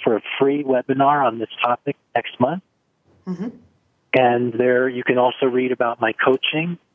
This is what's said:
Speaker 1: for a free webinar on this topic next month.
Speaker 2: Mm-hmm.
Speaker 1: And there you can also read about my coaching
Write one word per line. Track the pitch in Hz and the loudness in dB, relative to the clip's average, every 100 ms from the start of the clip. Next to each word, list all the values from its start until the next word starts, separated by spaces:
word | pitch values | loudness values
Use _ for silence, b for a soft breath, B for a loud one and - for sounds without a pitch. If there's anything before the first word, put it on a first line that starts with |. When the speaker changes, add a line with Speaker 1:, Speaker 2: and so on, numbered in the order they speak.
Speaker 1:
for | 127 107 | 0 0
a | - - | -2 0
free | 139 147 | 0 2
webinar | 135 127 123 135 139 147 | 0 0 0 2 2 2
on | 127 113 | 0 -2
this | 110 - | -6 -4
topic | 123 120 - - _ | -2 -2 -4 -8 _
next | 120 - - | -6 -4 -2
month. | 127 180 - _ _ _ _ _ - | -2 -2 -10 _ _ _ _ _ -12
Speaker 2:
Mm-hmm. | 170 233 - _ _ _ _ _ | -10 -10 -12 _ _ _ _ _
Speaker 1:
And | 131 123 120 123 | 2 2 2 0
there | 113 123 123 131 | 0 2 2 0
you | 123 | -2
can | 123 127 | 0 2
also | 127 - 135 | 2 2 0
read | 123 127 | 0 0
about | 123 120 120 | 0 -2 0
my | 113 | -2
coaching | - 131 131 - 151 170 175 _ | 0 0 2 0 -4 -4 -6 _